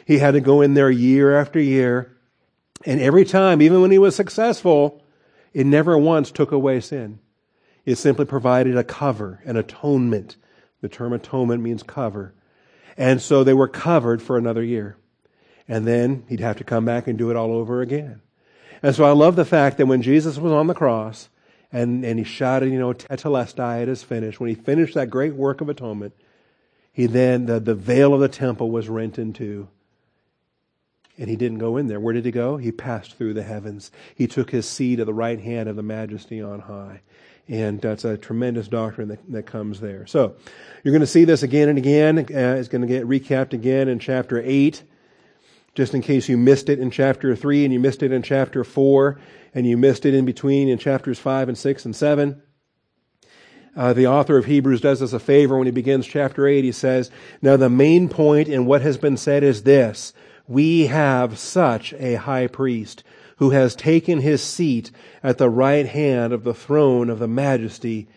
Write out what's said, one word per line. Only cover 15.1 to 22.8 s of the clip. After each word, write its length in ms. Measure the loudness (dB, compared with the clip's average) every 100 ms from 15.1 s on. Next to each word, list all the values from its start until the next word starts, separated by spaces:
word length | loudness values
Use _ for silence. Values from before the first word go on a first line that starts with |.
| _ _ _ _ _ -8
And 180 | -6 0
then 380 | 0 0 -4 -8
he'd 120 | -6
have 160 | -6 -6
to 80 | -4
come 220 | -2 -2
back 200 | -4 -4
and 120 | -4
do 120 | -4
it 60 | -2
all 160 | -4
over 300 | -4 -4 -6
again. 400 | -4 -6 -8 -18 _ _ _ _ _ -4
And 120 | -2 4
so 100 | 6
I 60 |
love 260 | 8 6 4
the 80 | 2
fact 320 | 2 2 2
that 100 | 2
when 140 | 2
Jesus 380 | 2 2 0 -4
was 140 | -2
on 140 | 0 0
the 80 | 0
cross 540 | 0 -2 -6 -14 -20 _ _ _ _
and, 340 | -6 -4 -4 -4
and 120 | -6
he 60 | -6
shouted, 480 | -4 -2 0 0
you 60 |
know, 160 | -2